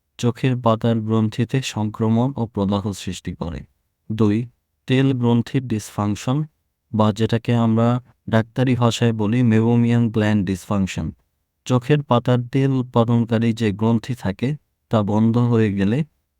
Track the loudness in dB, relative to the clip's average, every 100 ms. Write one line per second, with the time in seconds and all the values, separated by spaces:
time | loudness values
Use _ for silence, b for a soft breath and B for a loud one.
0 | _ -6 -4 0 -2 0 0 0 0 0
1 | 0 0 0 -2 -2 -2 -4 -4 -6 -2
2 | 0 2 0 -2 -6 -2 -2 0 -2 -6
3 | -8 -10 -10 -8 -8 -10 -14 _ _ _
4 | -6 0 2 2 -4 _ _ _ -2 2
5 | 2 2 2 2 0 -4 -4 -6 -6 -4
6 | -4 -2 -2 -2 -4 _ _ _ _ 0
7 | 2 2 0 -2 0 0 2 2 2 0
8 | -4 b -2 0 0 -2 0 2 2 2
9 | 0 0 0 2 4 4 4 2 2 2
10 | 2 0 2 2 0 -4 -2 -2 -2 -4
11 | -8 -10 _ _ _ _ -2 -2 0 -2
12 | 0 0 2 -2 0 -2 0 0 -2 0
13 | 2 2 2 0 0 0 -2 0 0 0
14 | -2 -6 -6 -4 -6 -6 _ _ -4 -2
15 | 0 2 2 2 2 2 2 0 0 0
16 | -4 _ _